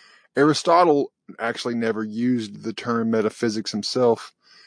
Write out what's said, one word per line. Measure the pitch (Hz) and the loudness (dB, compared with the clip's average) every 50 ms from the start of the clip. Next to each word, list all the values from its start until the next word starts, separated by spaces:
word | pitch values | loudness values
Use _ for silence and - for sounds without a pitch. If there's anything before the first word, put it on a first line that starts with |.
| _ _ _ _ _ _ - | _ _ _ _ _ _ 0
Aristotle | 135 143 156 147 - - 180 170 175 180 170 147 143 135 - _ _ _ - 95 - | 2 2 4 2 2 2 4 4 6 6 6 4 2 0 -2 _ _ _ -20 -10 -6
actually | 107 113 117 - - 127 120 | -6 -6 -6 -6 -6 -6 -4
never | 117 117 113 110 107 110 | -2 -2 -2 -2 -2 -6
used | 107 107 113 120 123 127 120 110 104 101 104 | -6 -4 -2 0 0 0 0 -2 -6 -10 -10
the | 101 113 101 | -10 -10 -10
term | - - 120 117 117 113 113 | -6 -4 -2 -2 0 0 0
metaphysics | 113 110 104 110 - - - 117 104 110 110 - | 0 0 0 0 -2 -2 -2 -2 -2 -4 -6 -6
himself. | - 107 101 - - 127 127 120 113 - - - - _ _ _ _ _ _ | -6 -6 -6 -4 0 2 4 4 2 2 -2 -10 -20 _ _ _ _ _ _